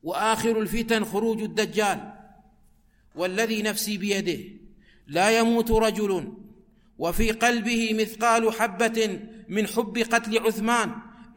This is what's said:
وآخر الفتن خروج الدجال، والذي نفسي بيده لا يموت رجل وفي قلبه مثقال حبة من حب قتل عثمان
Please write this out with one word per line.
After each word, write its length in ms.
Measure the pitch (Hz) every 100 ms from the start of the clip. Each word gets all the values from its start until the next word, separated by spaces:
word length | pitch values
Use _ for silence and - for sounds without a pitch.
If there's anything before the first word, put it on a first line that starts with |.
وآخر 580 | 156 170 214 220 226 226
الفتن 440 | 208 220 226 226
خروج 380 | 202 196 226 220
الدجال، 680 | 214 160 208 180 214 185 - - - - - _ _ _ _ _ _
والذي 480 | - 180 185 226 220
نفسي 360 | 214 208 - 208
بيده 400 | 202 196 175 156 - - - - - - -
لا 320 | 151 196 226
يموت 320 | 226 233 233
رجل 640 | 220 220 214 208 185 - - - - _ _ _ _
وفي 320 | 165 175 220
قلبه 680 | 220 240 240 214 233 226 220
مثقال 520 | 214 - 240 233 226
حبة 680 | 220 226 190 233 226 220 185 - - -
من 180 | 196 214
حب 320 | - 214 190
قتل 400 | 226 233 226 220
عثمان 540 | 220 220 220 240 214 - - - -